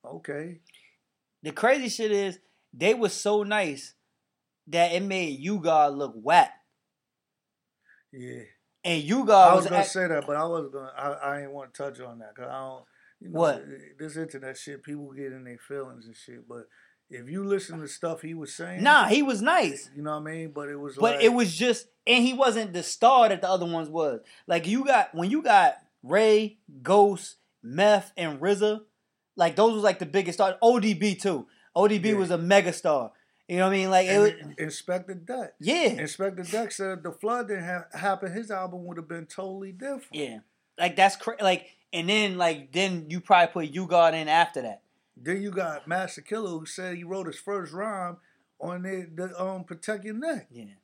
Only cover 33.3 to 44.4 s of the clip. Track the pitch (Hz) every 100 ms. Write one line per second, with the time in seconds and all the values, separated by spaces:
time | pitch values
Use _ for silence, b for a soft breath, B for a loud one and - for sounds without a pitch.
33.3 | _ - 175 190 196 190 185 185 202 208
34.3 | 165 151 143 156 156 - 180 185 185 165
35.3 | 254 - _ 156 339 285 - 151 - 196
36.3 | 185 175 208 226 - 190 180 165 - 208
37.3 | 240 208 196 175 180 - - 196 190 190
38.3 | 190 220 196 185 180 175 170 160 170 165
39.3 | - 190 190 196 185 269 269 - 156 135
40.3 | 110 _ _ _ - 175 160 190 - -
41.3 | - 196 165 - b _ 175 170 214 208
42.3 | 180 170 151 135 151 196 175 156 175 -
43.3 | 185 170 175 151 151 185 175 165 160 151
44.3 | 160